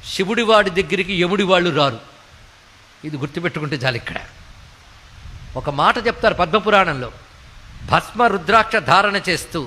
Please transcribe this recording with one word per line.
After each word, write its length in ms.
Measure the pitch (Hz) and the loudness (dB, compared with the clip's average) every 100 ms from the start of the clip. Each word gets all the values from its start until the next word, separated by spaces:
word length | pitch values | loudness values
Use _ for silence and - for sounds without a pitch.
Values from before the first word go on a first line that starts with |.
| - | -10
శివుడి 320 | - 190 226 226 | -4 -2 0 4
వాడి 220 | 214 196 | 4 4
దగ్గరికి 440 | 170 160 185 190 190 | -2 -2 -2 -2 0
యముడి 220 | 175 196 | 0 0
వాళ్ళు 260 | 190 185 175 | 2 2 2
రారు. 260 | 147 143 113 - - - - - - - - - - | 2 0 -2 -14 -20 -20 -20 -20 -20 -20 -20 -20 -14
ఇది 120 | 151 147 | -10 -8
గుర్తుపెట్టుకుంటే 600 | 147 175 170 165 151 151 | -6 -6 -6 -6 -6 -2
చాలు. 200 | 131 117 | -2 -4
ఇక్కడ 220 | - - - - - - - - - - - - - - - 131 | -6 -10 -12 -20 -20 -20 -20 -20 -20 -20 -20 -20 -18 -18 -12 -8
ఒక 140 | 151 | -6
మాట 260 | 139 170 233 226 | 0 2 2 -2
చెప్తారు 280 | 226 220 | 0 0
పద్మపురాణంలో, 760 | 165 175 208 202 202 180 139 120 - - - - - - - - | 2 0 0 4 4 4 -2 -8 -12 -20 -20 -20 -20 -20 -16 0
భస్మ 320 | 165 - 208 240 | 0 0 0 2
రుద్రాక్ష 500 | 196 160 220 214 220 143 | 2 2 2 4 0 4
ధారణ 260 | 180 202 196 180 | 4 4 0 -2
చేస్తూ 320 | 165 - 170 | -4 -4 -10